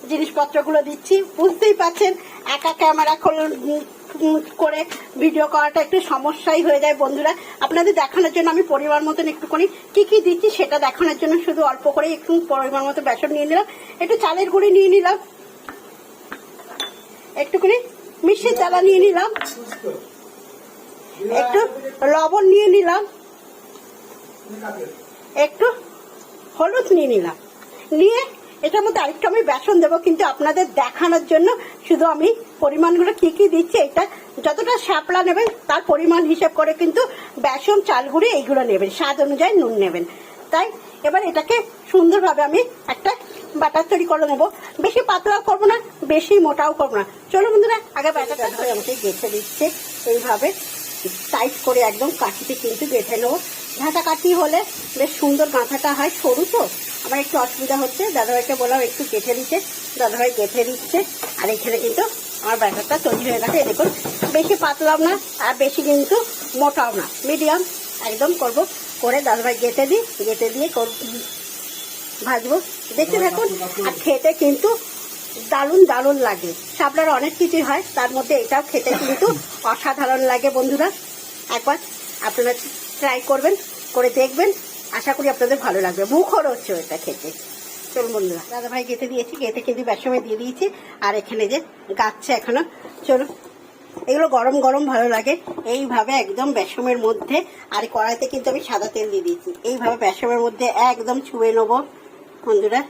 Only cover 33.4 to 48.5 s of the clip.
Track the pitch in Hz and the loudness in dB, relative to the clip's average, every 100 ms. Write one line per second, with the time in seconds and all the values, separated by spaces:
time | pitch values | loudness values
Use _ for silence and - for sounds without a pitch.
33.4 | 403 330 339 466 285 - 392 - - - | 4 4 2 2 2 0 -2 -6 -16 -4
34.4 | 302 302 466 480 - 320 311 359 359 349 | -2 -2 0 -2 0 -2 0 0 2 2
35.4 | 453 - - 294 - 302 330 339 320 320 | 0 -2 -2 -2 2 2 4 4 2 2
36.4 | 330 320 311 311 339 330 508 - - - | 2 2 0 2 0 2 0 -2 -14 -4
37.4 | 269 262 392 415 392 262 277 294 440 294 | -2 0 2 2 4 0 2 2 2 2
38.4 | 269 269 247 190 196 - 294 285 285 285 | 2 0 2 2 0 -2 -2 0 0 2
39.4 | 349 415 240 220 190 170 170 - - - | 4 4 2 2 0 -2 -8 -10 -20 -20
40.4 | - 320 415 - - - 294 359 392 320 | -2 0 0 -6 -20 -4 0 0 0 -2
41.4 | 311 466 427 - - 381 339 392 370 294 | 0 0 0 -12 2 6 6 6 4 2
42.4 | 285 339 494 - - 262 - 480 - - | 2 2 0 -6 -10 -4 -2 -4 -10 -18
43.4 | - 311 302 311 330 370 349 311 302 269 | -10 -2 0 0 2 0 2 2 2 2
44.4 | 349 - - - 440 466 480 359 415 403 | 0 0 -14 -4 0 2 2 0 2 0
45.4 | 415 392 415 466 - - 277 311 320 403 | 2 4 4 4 -2 -12 0 0 6 6
46.4 | 320 285 302 302 277 208 196 - - 370 | 6 2 0 0 0 0 -4 -10 -2 2
47.4 | 427 427 440 440 - 285 294 311 262 285 | 4 6 4 2 -4 -2 -2 -2 -4 -4
48.4 | 233 | -4